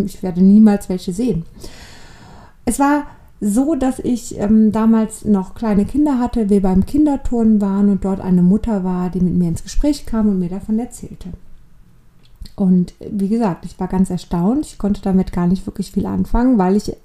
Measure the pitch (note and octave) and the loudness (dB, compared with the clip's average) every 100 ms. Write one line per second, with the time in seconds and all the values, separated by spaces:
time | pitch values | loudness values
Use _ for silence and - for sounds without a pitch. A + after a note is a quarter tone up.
0 | G3 - F#3 E3+ F#3+ G#3 G#3+ G3+ - F#3 | -2 -6 -6 4 6 8 6 4 -2 -6
1 | - F3+ B3 E3 - - - - - - | -6 -4 -2 -4 -6 -14 -20 -18 -20 -20
2 | - - - - - - - A3+ C#4 D4 | -20 -20 -20 -20 -20 -10 -6 0 2 0
3 | D4 - - - G3+ G#3 C#4 D4 C4 - | -2 -14 -20 -6 -2 0 0 0 -2 -2
4 | - B3 - - G3+ A3 G#3+ A3 A3+ A3+ | -4 -4 -6 -4 2 4 4 2 2 2
5 | G#3+ - G#3+ G3 F#3 - A3+ G3+ G3+ C4 | 0 -4 0 0 -2 -6 -2 0 0 0
6 | D4+ B3 A#3+ A#3+ G3+ G3+ F#3+ F#3 - C#4+ | 0 0 0 -2 2 2 4 2 2 2
7 | D4+ C#4 - A#3 A3 G#3+ G3 G3 G3+ F#3+ | 2 0 -2 2 2 2 2 2 2 0
8 | G3 G3 F#3+ F3+ F3+ G#3+ A#3+ G#3 F#3 F3+ | -2 -4 2 4 4 2 0 -2 -2 -4
9 | F3+ F3+ F3+ F3+ F3 E3 - - D4 C#4+ | -4 -2 0 0 0 -4 -2 0 2 0
10 | - A3 G#3+ F#3 F3 F#3+ G#3 A3 A#3+ - | -2 0 0 0 -2 -6 -4 -4 -4 -12
11 | E3 E3 F3+ E3+ - - - - - - | -16 -16 -16 -16 -18 -20 -20 -20 -20 -20
12 | - - - - - - F#3+ F3+ F3 - | -20 -20 -20 -20 -14 -2 2 2 0 -6
13 | - G#3 G3 A3+ G#3+ E3 - - F#3 F#3+ | -10 -6 -2 -2 -2 -4 -10 -10 -4 -2
14 | F#3+ F3+ - F3 F#3 C#4 D4+ - G3+ G3+ | -2 -4 -6 -2 0 -2 -4 -6 -4 -2
15 | G3 F#3+ F#3 F#3 F3 F#3 - - F#3 G3+ | -2 -2 -2 -2 0 -2 -4 -10 -8 -6
16 | F#3+ F#3+ F#3 A3+ B3+ A#3 F3+ G3+ - - | -4 -4 0 0 2 2 2 0 -2 -10